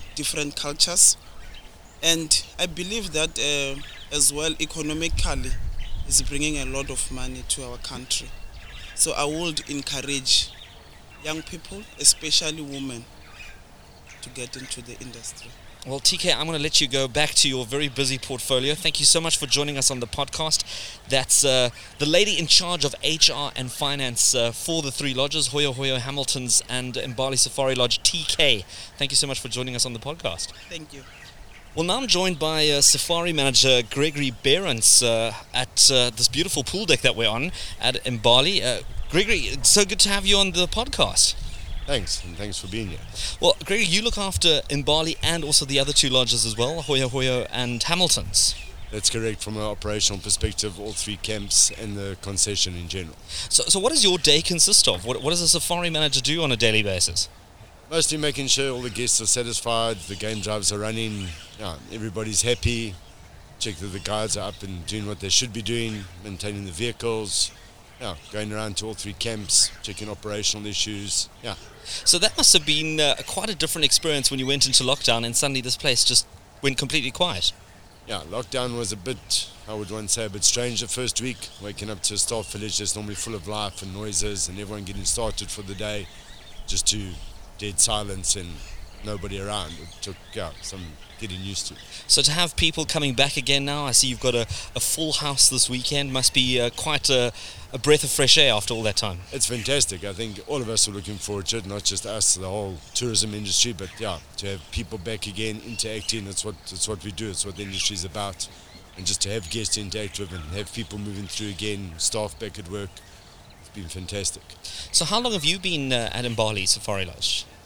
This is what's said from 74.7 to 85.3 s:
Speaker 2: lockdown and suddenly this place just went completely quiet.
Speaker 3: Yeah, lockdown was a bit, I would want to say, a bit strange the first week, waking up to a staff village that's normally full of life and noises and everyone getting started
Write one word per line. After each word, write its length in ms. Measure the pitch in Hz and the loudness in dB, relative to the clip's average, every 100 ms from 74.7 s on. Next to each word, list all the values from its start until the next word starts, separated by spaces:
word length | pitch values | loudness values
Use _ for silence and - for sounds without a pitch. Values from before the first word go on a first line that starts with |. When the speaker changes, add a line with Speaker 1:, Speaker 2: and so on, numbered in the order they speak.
| 127 | 4
Speaker 2:
lockdown 400 | 127 139 - 117 | 4 2 4 2
and 120 | 117 120 | 2 0
suddenly 260 | 143 131 | 0 0
this 160 | 123 - | -2 -2
place 260 | 147 120 | 2 4
just 220 | - 120 - - - - | 4 4 2 -2 -20 -4
went 160 | 139 131 | -2 0
completely 320 | 135 151 131 | 0 0 0
quiet. 420 | - 175 95 - - - - - - - | 0 -2 0 -2 -2 -8 -20 -20 -18 -8
Speaker 3:
Yeah, 140 | 101 76 | -8 -6
lockdown 440 | 107 123 131 123 120 | -8 -4 -2 -2 -2
was 160 | 110 | -4
a 60 | 101 | -6
bit, 500 | 90 117 - - - - - | -6 -8 -2 -2 -2 -10 -10
I 80 | 107 | -8
would 160 | 98 | -6
want 160 | 107 104 | -6 -6
to 60 | |
say, 120 | 117 107 | -4 -6
a 40 | |
bit 140 | 101 | 0
strange 380 | - 120 123 113 | 2 2 0 -2
the 60 | 117 | -4
first 340 | - 123 - | -2 -2 -2
week, 280 | 127 117 - - | -4 -6 -10 -12
waking 300 | 101 101 104 | -12 -8 -8
up 100 | 98 | -4
to 140 | - 104 | -2 0
a 20 | |
staff 340 | - 117 101 | 0 -2 -4
village 280 | 101 107 92 | -6 -4 -4
that's 160 | 104 110 | -2 -4
normally 180 | 104 | -6
full 220 | 101 - 107 | -6 -6 -8
of 120 | 85 | -6
life 360 | 107 101 - | -4 -4 -6
and 100 | 98 | -10
noises 560 | 98 107 101 107 98 - | -8 -4 -2 -2 -2 -4
and 100 | 92 | -6
everyone 260 | 101 107 95 | -8 -8 -8
getting 200 | 98 95 | -4 -2
started 460 | - 110 | -2 -2